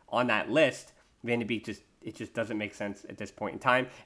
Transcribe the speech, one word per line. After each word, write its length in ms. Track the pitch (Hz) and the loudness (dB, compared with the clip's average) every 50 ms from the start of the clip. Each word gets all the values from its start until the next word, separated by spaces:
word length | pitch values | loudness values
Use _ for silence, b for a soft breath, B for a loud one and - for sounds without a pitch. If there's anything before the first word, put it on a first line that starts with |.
| _ - | _ -2
on 200 | - 113 127 123 | 0 2 2 4
that 220 | 110 107 - - | 2 2 2 2
list, 420 | 110 151 160 131 - - - - - _ _ _ _ _ - | 4 4 4 4 2 -2 -8 -18 -20 _ _ _ _ _ -2
Van 140 | 117 120 120 | 0 0 0
de 60 | 117 | 0
Beek 220 | 104 120 104 - | 0 -2 -4 -4
just, 160 | - 104 - - _ _ _ | -6 -8 -10 -12 _ _ _
it 140 | - 113 107 | -14 -14 -10
just 160 | - 113 101 - | -10 -10 -6 -4
doesn't 240 | - 113 101 117 | -4 -4 -2 -2
make 180 | 104 107 101 - | -4 -4 -4 -6
sense 300 | - 107 101 98 - - - | -6 -6 -8 -8 -8 -12 -16
at 80 | 143 - | -12 -10
this 120 | 107 - | -12 -12
point 220 | - - 107 98 - | -8 -8 -6 -6 -6
in 60 | 101 | 0
time. 300 | - 135 123 127 127 131 b b b | 2 4 4 4 4 0 b b b